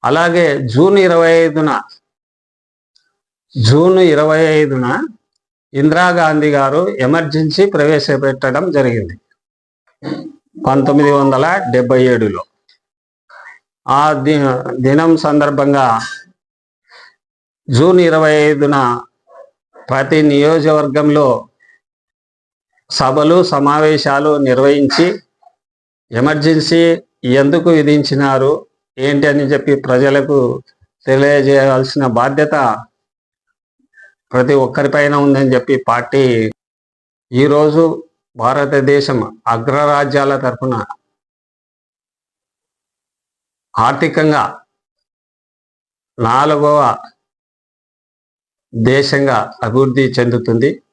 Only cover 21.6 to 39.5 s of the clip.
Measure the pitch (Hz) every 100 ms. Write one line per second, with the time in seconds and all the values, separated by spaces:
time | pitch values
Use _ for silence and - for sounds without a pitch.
21.6 | _ _ _ _ _ _ _ _ _ _
22.6 | _ _ _ - 131 147 151 175 180 143
23.6 | 143 147 156 151 151 143 151 147 139 123
24.6 | 139 143 143 - 175 - _ _ _ _
25.6 | _ _ _ _ _ 113 139 151 151 156
26.6 | 151 170 165 170 _ _ 127 131 139 170
27.6 | 170 160 147 147 139 139 139 135 135 160
28.6 | - _ _ - 135 143 147 143 139 143
29.6 | - 139 - 127 139 139 135 143 123 127
30.6 | - _ _ _ - 135 143 143 139 139
31.6 | 139 131 131 147 135 113 127 139 151 156
32.6 | 127 107 - _ _ _ _ _ _ _
33.6 | _ _ _ _ - _ _ 127 123 139
34.6 | 131 131 139 147 143 143 143 135 135 127
35.6 | 123 131 - 120 120 135 131 117 110 -
36.6 | _ _ _ _ _ _ _ 123 143 147
37.6 | 151 151 165 - - _ _ - 117 139
38.6 | 139 143 135 143 139 127 101 - -